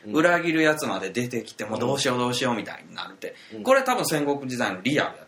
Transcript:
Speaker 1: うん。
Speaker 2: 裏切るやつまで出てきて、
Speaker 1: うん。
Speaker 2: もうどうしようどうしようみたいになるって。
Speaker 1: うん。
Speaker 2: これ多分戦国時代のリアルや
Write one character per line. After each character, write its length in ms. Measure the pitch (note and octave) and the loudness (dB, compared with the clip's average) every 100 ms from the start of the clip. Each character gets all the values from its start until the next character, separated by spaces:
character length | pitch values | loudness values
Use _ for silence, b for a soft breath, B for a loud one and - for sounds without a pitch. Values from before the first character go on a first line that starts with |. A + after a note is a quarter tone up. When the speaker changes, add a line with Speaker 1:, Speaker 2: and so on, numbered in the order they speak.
| G#2 | -2
Speaker 1:
う 40 | |
ん。 40 | |
Speaker 2:
裏 260 | D3+ F3 E3+ | 4 4 4
切 120 | E3+ | 2
る 100 | D#3+ | 4
や 120 | D#3 | 4
つ 120 | D#3 B2 | 2 -2
ま 140 | F#2+ | -4
で 100 | F#2+ | -4
出 180 | G2 B2 | -4 -2
て 140 | B2 | -4
き 100 | - | -6
て、 120 | - | -10
Speaker 1:
う 40 | G#2+ | -8
ん。 20 | |
Speaker 2:
も 60 | B2 | -2
う 40 | |
ど 120 | B2+ | 0
う 60 | C3+ | 2
し 80 | C3+ | 0
よ 100 | B2 | 2
う 20 | |
ど 100 | B2 | 0
う 60 | |
し 100 | A#2+ | 0
よ 80 | B2+ | 0
う 20 | |
み 100 | A2+ | -2
た 140 | F#2 - | -4 -12
い 60 | - | -14
に 60 | |
な 140 | F2 F2+ | -12 -12
る 60 | |
っ 20 | - | -12
て。 180 | - B B | -14 B B
Speaker 1:
う 40 | - | -6
ん。 40 | |
Speaker 2:
こ 120 | G#3 | 4
れ 80 | C4+ | 4
多 120 | C4 A#3+ | 4 0
分 100 | D3+ | 0
戦 180 | D#3 | 0
国 240 | C#3+ C#3 B2+ | 2 0 -2
時 100 | B2 | -2
代 140 | A2 | -2
の 100 | F#2 | -2
リ 180 | G#2+ D3 | 0 0
ア 100 | F#2 | 0
ル 80 | |
や 60 | - | -4